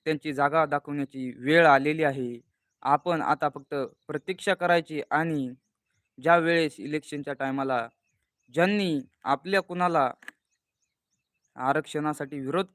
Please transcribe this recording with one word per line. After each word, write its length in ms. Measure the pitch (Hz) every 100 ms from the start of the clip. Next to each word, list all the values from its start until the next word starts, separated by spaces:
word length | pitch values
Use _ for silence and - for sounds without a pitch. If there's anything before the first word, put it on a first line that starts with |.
| -
त्यांची 280 | 156 160
जागा 320 | 135 143 160 151
दाखवण्याची 680 | 143 - 147 139 135 127 117
वेळ 280 | 127 165 165
आलेली 380 | 135 143 160
आहे. 360 | 151 135 123 120 - _ _ _
आपण 400 | 131 147 175 165
आता 280 | - 147 147
फक्त 260 | 143 - 143 123 - -
प्रतीक्षा 460 | 147 - 185 -
करायची 480 | 185 175 170 156 156 -
आणि 420 | 147 165 151 127 127 _ _ _ _ _ -
ज्या 160 | 143 170
वेळेस 420 | 165 170 156 -
इलेक्शनच्या 540 | 131 151 - 147 143
टायमाला 560 | 139 139 135 135 123 117 - _ _ _ _ _
ज्यांनी 480 | 127 185 208 190 147 - _
आपल्या 380 | - 143 185 196
कुणाला 520 | 185 175 175 165 127 - - - _ _ _ _ _ _ _ _ _ _ _ -
आरक्षणासाठी 840 | 127 147 147 151 151 147 139 143
विरोध 260 | 131 165 190